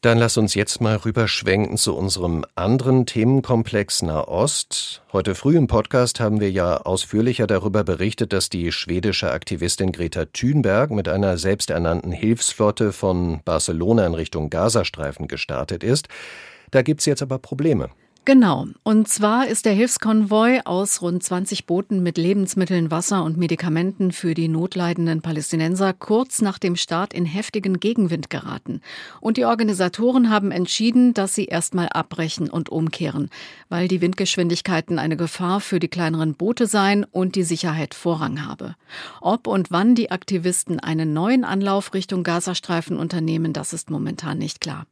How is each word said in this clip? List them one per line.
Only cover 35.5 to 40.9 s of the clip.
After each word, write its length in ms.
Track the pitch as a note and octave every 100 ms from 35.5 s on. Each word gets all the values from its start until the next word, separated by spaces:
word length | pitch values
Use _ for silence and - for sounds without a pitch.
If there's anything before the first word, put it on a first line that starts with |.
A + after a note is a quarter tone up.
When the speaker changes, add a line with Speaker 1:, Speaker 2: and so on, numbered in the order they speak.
| F#3+
Speaker 2:
für 200 | - F#3
die 100 | E3+
kleineren 460 | F3+ E3 D#3+ D#3+ D3
Boote 300 | F#3 A#3+ A3+
seien 380 | G#3+ G3 G3+
und 320 | G3+ - F#3 F#3+
die 80 |
Sicherheit 500 | F3 E3 F3+ D#3 C#3+
Vorrang 540 | - F3 E3 D3+ D3+ D3
habe. 280 | - - E3+ _ - - -
Ob 280 | - A3 -
und 220 | G3 F3
wann 260 | E3+ G#3+ A#3+
die 160 | A#3
Aktivisten 680 | F#3 - F#3 F3 F3+ - E3+
einen 320 | -